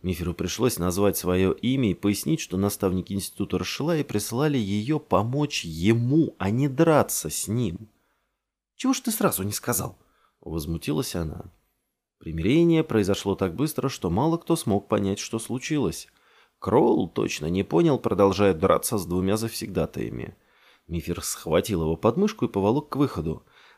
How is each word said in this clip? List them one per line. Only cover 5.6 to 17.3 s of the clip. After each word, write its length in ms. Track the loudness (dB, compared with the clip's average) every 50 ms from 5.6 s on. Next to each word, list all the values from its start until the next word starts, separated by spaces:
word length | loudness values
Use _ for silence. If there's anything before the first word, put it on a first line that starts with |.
| -6
ему, 720 | -6 -6 0 4 4 4 4 4 4 4 4 4 2 -2 _
а 120 | -2 0
не 180 | 2 2 0 0
драться 600 | 2 4 4 6 6 4 4 2 -2 -6 -6 -6
с 200 | -6 -6 -4 -2
ним. 400 | -2 -2 -2 -2 -4 -8 -12 -18 _ _ _ _ _ _ _ _ _ _ _ _ _ _ _ _ _
«Чего 160 | _ 0 0
ж 80 | 0 0
ты 100 | -2 -4
сразу 320 | -2 2 2 0 2 0
не 80 | -4 -4
сказал?» 480 | -6 -6 -4 -2 -2 -2 -4 -6 -10 _ _ _ _ _ _ _ _ _
возмутилась 760 | -12 -6 -6 -6 -4 -4 -6 -4 -4 -4 -2 -2 -4 -4 -4
она. 300 | -4 -6 -6 -8 -10 -14 -16 _ _ _ _ _ _ _ _ _ _ _ _ _ _
Примирение 680 | -12 -8 -6 -2 0 2 4 4 4 6 4 4 2
произошло 500 | 2 2 2 4 2 0 0 0 -2 0
так 220 | 0 0 -2 0
быстро, 320 | -2 -4 -2 -2 -4 -4 -4
что 200 | -6 -2 -2 0
мало 280 | 2 2 2 2 0
кто 180 | -2 0 -2 -2
смог 320 | -2 2 0 0 0 0
понять, 320 | _ 0 0 0 0 -2 -4
что 220 | -6 -8 -6 -8
случилось. 680 | -6 -6 -8 -8 -4 -4 -2 0 0 -2 -2 -6 -14 _ _ _ _ _ _ _ _ _ _ _
Кроул 480 | -2 2 4 4 6 4 4 2 0 -2
точно 380 | -2 -4 -2 -2